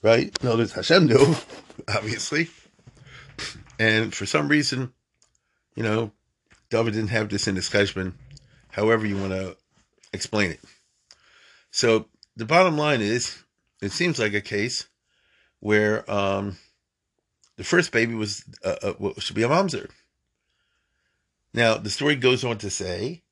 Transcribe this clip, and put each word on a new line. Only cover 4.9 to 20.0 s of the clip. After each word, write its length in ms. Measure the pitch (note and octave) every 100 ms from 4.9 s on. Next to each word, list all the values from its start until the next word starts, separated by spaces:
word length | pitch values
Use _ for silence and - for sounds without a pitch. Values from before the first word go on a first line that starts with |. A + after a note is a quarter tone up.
| _ _ _ _ _ _ _ _
you 80 | -
know, 300 | A2+ A2 A2+ _ _ _ _ _ _
David 220 | A2+ A2+
didn't 160 | G#2+ G#2+
have 220 | A2 G#2+
this 180 | G2+ -
in 80 | F#2+
his 120 | -
cheshbon, 440 | G#2 G2+ F#2+ F#2 - - - _ _ _
however 360 | - G#2+ A2+ G#2+
you 100 | G2
wanna 380 | G2 F#2+ F#2 - _ _ _ _ _
explain 380 | G2 - G#2+ F#2+
it. 80 | D#2+ - _ _ _ _ - _ _ - _ _
So 360 | - A#2+ A2 - _ _ -
the 80 |
bottom 320 | A2 E3 F#3 D3+
line 240 | D3+ C3+
is, 420 | G#2 A#2+ - - _ _ _ _
it 100 | G2+
seems 260 | - F3 D3+
like 160 | G#2+
a 60 | G#2
case 460 | - G#2 A#2 - - _ _ _ _ _ _ _
where, 480 | G#2 G#2+ G#2+ G#2+ -
um, 500 | G2+ G2 G2 G2+ F2+ _ _ _ _ _ _ _ _ _ -
the 80 |
first 260 | - F3 D#3
baby 240 | A#2 A#2
was, 300 | A2+ G#2+ F#2+ - -
uh, 120 | - -
uh, 100 | G2+ -
wa-, 160 | G2 -
should 180 | - G2+
be 60 |
a 60 | A#2
mamzer. 400 | D#3+ G3 B2 - _